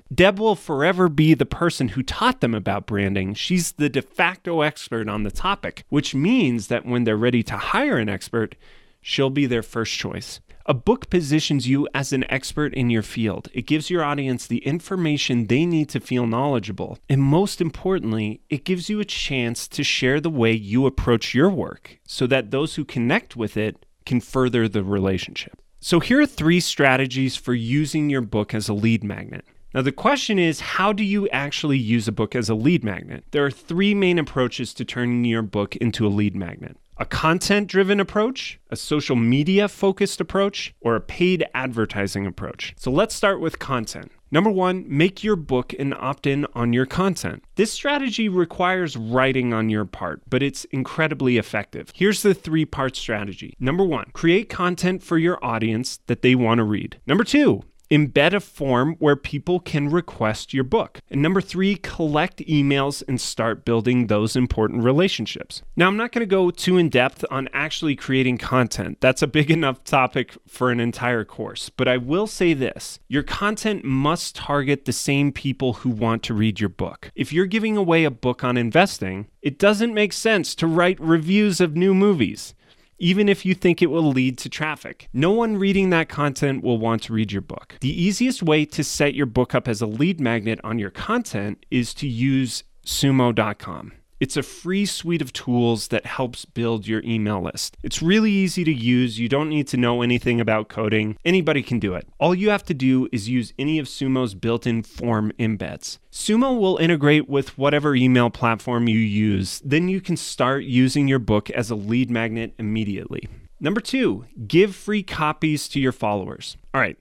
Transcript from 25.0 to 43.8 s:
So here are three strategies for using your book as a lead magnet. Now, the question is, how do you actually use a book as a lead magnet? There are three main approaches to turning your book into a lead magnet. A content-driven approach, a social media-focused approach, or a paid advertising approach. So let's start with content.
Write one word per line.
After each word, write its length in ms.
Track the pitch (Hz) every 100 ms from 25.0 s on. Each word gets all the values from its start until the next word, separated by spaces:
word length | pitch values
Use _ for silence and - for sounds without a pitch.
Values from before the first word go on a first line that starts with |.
| 95 92 - - - - _ -
So 200 | - 170
here 220 | - 269
are 40 | 294
three 340 | - 156 175
strategies 760 | - - 139 131 135 127 131 -
for 160 | -
using 560 | 123 113 143 156 160 147
your 140 | 135
book 320 | 107 110 104
as 120 | 110 104
a 80 |
lead 300 | 101 113 113
magnet. 400 | 104 95 - 92 - - -
Now, 80 | 127
the 100 | 131
question 460 | - 226 277 - 196
is, 220 | 165 151
how 340 | - - 196
do 100 | 214
you 240 | 202 202 196
actually 480 | 131 143 - 151 135
use 320 | 110 117 110
a 40 |
book 220 | 104 107
as 140 | 123 110
a 60 |
lead 300 | 110 131 175
magnet? 400 | 110 85 - 65 -
There 120 | 147
are 60 | 139
three 420 | - - 170 202
main 260 | 202 185 170
approaches 540 | 147 135 123 - 117
to 100 | - 120
turning 400 | 123 120 120 120
your 160 | 113
book 340 | 107 107 101 -
into 300 | 117 - 107
a 20 |
lead 260 | 101 104
magnet. 440 | 92 90 - - - _ -
A 80 |
content-driven 920 | - - 156 170 - 202 202 185 190 202
approach, 600 | 196 208 226 262 - - -
a 60 | 113
social 400 | - 151 - 123
media-focused 1040 | 113 135 151 196 208 - 196 190 196 -
approach, 520 | 180 190 202 - - -
or 140 | 117
a 60 | 110
paid 440 | - - 180 180 147
advertising 720 | 127 131 113 104 101 98 101
approach. 480 | 98 - 92 - - -
So 140 | 131
let's 240 | 147 220 -
start 240 | 202 180
with 180 | 160 -
content. 540 | - 123